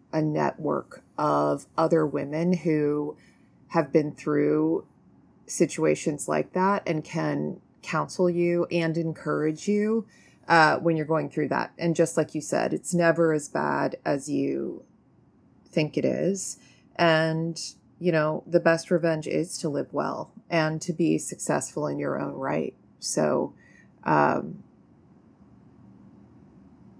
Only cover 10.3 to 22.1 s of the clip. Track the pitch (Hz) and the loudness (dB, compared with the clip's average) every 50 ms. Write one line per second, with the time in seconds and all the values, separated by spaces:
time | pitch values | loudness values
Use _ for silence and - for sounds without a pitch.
10.3 | _ _ - - 165 165 156 151 - - - 170 165 160 151 135 160 156 147 139 | _ _ 0 4 6 6 6 6 4 2 2 0 0 0 0 0 -2 -2 -2 -2
11.3 | - 156 151 131 139 127 110 - _ - - 170 160 160 165 160 - - 156 151 | -4 -4 -2 -2 -2 -2 -4 -4 _ -4 -2 0 2 2 2 2 2 -2 -2 -2
12.3 | - 156 143 - 151 - 113 127 151 151 - - 180 170 170 165 160 165 170 160 | -4 -8 -6 -2 -2 0 0 0 -2 -4 -4 -2 0 4 4 4 4 4 4 4
13.3 | 156 151 147 - - 147 147 147 143 143 143 139 - - - - 147 139 139 147 | 2 0 -2 -4 -4 -2 -2 0 0 0 0 -2 -4 -4 -2 -2 -2 -2 -2 -4
14.3 | 143 139 139 139 135 139 139 131 - - - _ _ _ _ _ _ _ _ _ | -2 -2 -2 -2 -2 -4 -4 -6 -8 -12 -16 _ _ _ _ _ _ _ _ _
15.3 | _ _ _ _ _ _ _ - - 170 151 151 - 147 - 131 127 127 151 175 | _ _ _ _ _ _ _ -4 0 0 0 0 0 0 0 0 0 2 0 0
16.3 | 196 190 - - - - - - - _ _ _ - - 170 170 160 156 160 160 | -2 -2 -4 -10 -12 -14 -18 -20 -20 _ _ _ 0 2 4 6 6 4 4 2
17.3 | 160 160 165 165 160 - - - - _ _ - _ - 170 180 160 156 151 156 | 0 -2 -2 -4 -6 -8 -10 -12 -14 _ _ -20 _ -4 0 2 2 2 2 2
18.3 | 156 - - - 165 170 156 170 165 160 - - 185 160 156 165 160 156 151 - | -2 -4 -4 2 2 4 6 6 4 4 2 0 0 2 2 2 0 0 -2 -2
19.3 | - 156 160 185 - - - 156 139 143 135 - - 143 151 151 135 135 151 - | -2 -2 -2 -2 -6 -6 -4 -4 -2 -2 -4 -4 -4 -4 -4 -4 -4 -6 -10 -12
20.3 | - - - - 170 165 156 156 160 156 - - 160 - 170 151 156 156 - - | -14 -18 -8 -2 0 0 0 0 -2 -4 -6 -6 -2 0 2 2 2 0 -2 -6
21.3 | - - - - 160 139 139 - - - 147 147 143 143 143 143 | -10 -8 -4 -2 -2 -2 -2 -4 -6 -6 -4 -4 -4 -4 -4 -4